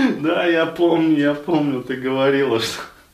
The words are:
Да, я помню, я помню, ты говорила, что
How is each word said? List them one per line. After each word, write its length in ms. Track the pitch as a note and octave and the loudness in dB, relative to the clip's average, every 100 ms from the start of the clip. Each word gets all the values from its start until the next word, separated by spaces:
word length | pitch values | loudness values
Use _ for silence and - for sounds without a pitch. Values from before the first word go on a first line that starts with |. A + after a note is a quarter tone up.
| B3+ D3+ | 2 0
Да, 240 | D3+ F3 F3 | -2 0 0
я 200 | E3 D#3+ | 0 0
помню, 520 | E3 E3+ E3 D#3+ D3+ | 0 2 2 2 2
я 160 | C#3+ | 2
помню, 480 | D3 - D#3+ D3 B2+ | 0 -2 0 0 -4
ты 140 | B2 B2+ | -6 -6
говорила, 640 | B2+ C3+ C3+ C#3 C3+ A2+ | -2 0 2 2 2 0
что 220 | - - - - _ | -2 -8 -14 -20 _